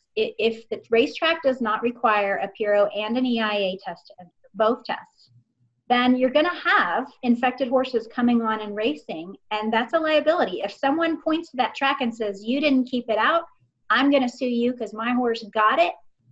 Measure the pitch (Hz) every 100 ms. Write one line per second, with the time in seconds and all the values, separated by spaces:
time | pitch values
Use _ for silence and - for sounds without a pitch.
0 | _ 214 214 - 226 226 - 208 - 226
1 | 277 - 320 330 269 262 226 214 240 240
2 | 226 208 196 196 196 - 208 208 202 208
3 | 214 240 254 233 214 208 190 185 190 170
4 | _ - 175 _ _ 196 220 254 - 185
5 | - _ _ _ _ _ _ _ - 247
6 | 247 254 254 285 339 339 - 392 180 180
7 | 269 - 247 233 254 254 254 254 262 233
8 | 220 - 240 233 220 214 214 208 226 302
9 | - 160 175 196 - 214 220 226 240 330
10 | 311 302 302 349 208 202 - - 277 320
11 | 330 320 320 320 339 254 226 - 277 269
12 | 240 226 208 196 220 277 294 262 247 247
13 | 240 214 247 339 - _ _ _ - 226
14 | 277 277 247 - 254 240 240 247 214 214
15 | 226 247 240 226 202 220 214 269 349 -
16 | - _ _